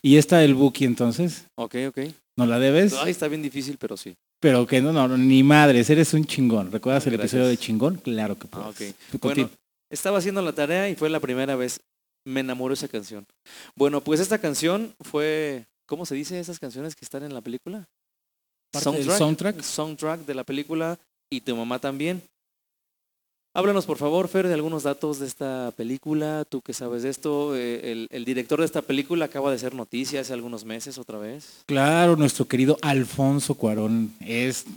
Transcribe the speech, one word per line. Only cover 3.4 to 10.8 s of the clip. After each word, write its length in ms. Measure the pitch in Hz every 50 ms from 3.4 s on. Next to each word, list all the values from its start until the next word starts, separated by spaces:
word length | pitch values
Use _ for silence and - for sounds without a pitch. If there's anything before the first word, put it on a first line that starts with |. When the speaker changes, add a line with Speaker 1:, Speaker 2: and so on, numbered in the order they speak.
Speaker 2:
difícil, 360 | 151 139 123 139 127 135 143 -
pero 180 | - 107 107
sí. 180 | 95 - 101 87 _ _ _ _ _
Speaker 1:
Pero 240 | - 151 131 123 123
que 160 | - 123 127
no, 120 | 131 151
no, 160 | 160 151 131 127
no, 100 | 131 127
ni 240 | 127 131 131 135
madres, 480 | 135 143 147 151 151 143 131 120 117 -
eres 240 | 151 156 160 - -
un 100 | 151 151
chingón. 460 | - - 143 131 120 113 107 98 92
¿Recuerdas 340 | 101 110 - 127 135 139 - 139
el 60 | 117
Speaker 2:
Gracias. 180 | 107 104 104
Speaker 1:
episodio 160 | 127 131 127 127
de 80 | 123
Chingón? 400 | 117 - - 110 107 123 151 190
Claro 420 | 175 - 131 117 110 107 104 98 -
que 80 | - 95
Speaker 2:
Ah, 180 | - 95 101 107
Speaker 1:
puedes. 180 | 104 - 110 101
Speaker 2:
ok. 40 | 98 _ - -
Speaker 1:
Tú 80 | 135 131
Speaker 2:
Bueno, 20 |
Speaker 1:
continúa. 300 | - 127 139 143 127 107 - _ _ _ _ _ _ _
Speaker 2:
estaba 280 | - - - 190 202 196
haciendo 240 | 170 196 196 196
la 100 | 185 160
tarea 380 | 143 - 147 143 170 185